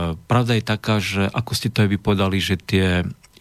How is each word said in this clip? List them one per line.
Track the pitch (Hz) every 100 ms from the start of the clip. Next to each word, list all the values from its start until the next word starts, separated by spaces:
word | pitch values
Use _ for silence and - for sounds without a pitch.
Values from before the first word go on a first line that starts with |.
| 85 82
pravda | - 123 120 113
je | -
taká, | 107 - 107
že | 92 98 98
ako | - 113
ste | - 107
to | - 101
aj | 101
vypovedali, | 107 98 95 95
že | - 90
tie, | - 95 92 90 87 - _ -